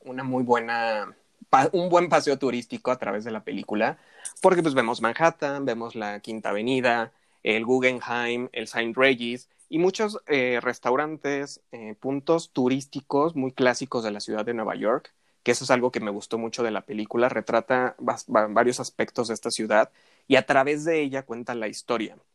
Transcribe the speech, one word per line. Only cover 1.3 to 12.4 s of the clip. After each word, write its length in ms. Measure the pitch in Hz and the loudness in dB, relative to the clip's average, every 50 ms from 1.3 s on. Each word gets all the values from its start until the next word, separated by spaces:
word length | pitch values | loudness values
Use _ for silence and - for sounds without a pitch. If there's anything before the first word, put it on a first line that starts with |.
| _ _ - - | _ _ 0 2
pa-, 200 | - 131 139 160 - | 4 4 4 4 2
un 160 | 180 175 180 | 0 2 4
buen 200 | 175 175 175 165 | 4 4 4 4
paseo 300 | 170 151 139 151 139 135 | 4 2 4 2 0 0
turístico 500 | 143 131 117 120 117 - 123 113 - 123 | 0 0 -2 -2 -6 -8 -10 -4 -2 -2
a 80 | 127 | -2
través 260 | - - 107 101 107 110 | -2 -2 -4 -4 -4 -6
de 60 | 117 | -6
la 140 | 110 107 - | -8 -8 -8
película, 540 | - 92 95 - - 104 104 110 - - - _ _ - - - - - - | -8 -8 -8 -6 -2 0 0 0 0 -2 -4 _ _ -20 -18 -18 -18 0 4
porque, 220 | - 185 180 175 165 | 4 6 6 6 4
pues, 100 | 160 135 | 2 2
vemos 280 | 131 117 113 127 - | 2 2 0 0 0
Manhattan, 640 | 113 113 117 - 160 165 160 - 151 143 139 143 139 | -2 -2 2 2 2 2 2 0 -4 -4 -4 -2 -2
vemos 280 | 127 113 117 117 117 113 | -2 -4 -4 -6 -8 -8
la 280 | 117 107 104 104 104 | -8 -6 -6 -8 -10
Quinta 280 | - - 110 110 - 110 | -10 -10 -10 -6 -4 -4
Avenida, 600 | 101 104 110 127 135 127 123 123 120 117 113 113 _ _ _ _ _ _ - | -2 -2 0 0 0 2 2 2 2 0 -2 -4 _ _ _ _ _ _ -2
el 220 | - 107 110 113 | 0 0 0 2
Guggenheim, 840 | 117 127 131 127 127 127 120 - 120 117 120 120 120 120 120 123 127 | 2 2 4 4 2 2 0 -4 -6 -4 -2 -2 -2 -2 -4 -6 -6
el 160 | - 117 110 | -8 -10 -10
Saint 300 | - - 120 113 117 113 | -6 -4 -4 -4 -2 2
Regis, 520 | 131 131 135 135 117 120 120 120 127 - _ _ _ _ - | 4 4 4 4 2 -2 -6 -6 -8 -12 _ _ _ _ -4
y 80 | 156 | 0
muchos, 420 | 160 175 185 185 - 220 208 214 - - | 0 2 2 0 0 -2 -4 -4 -6 -4
eh, 340 | - 147 135 127 127 123 120 | -2 0 0 2 0 0 0
restaurantes, 1000 | 120 123 117 - - 123 127 139 151 156 156 143 - 139 143 139 143 139 - - _ _ | -2 -4 -4 -2 0 0 0 0 0 -4 -6 -6 -6 -4 -4 -4 -6 -8 -12 -18 _ _
eh, 240 | - 117 110 107 107 - | -16 -14 -14 -14 -12 -8
puntos 520 | - 131 139 143 135 - 165 165 | -6 -4 -4 -2 0 0 0 0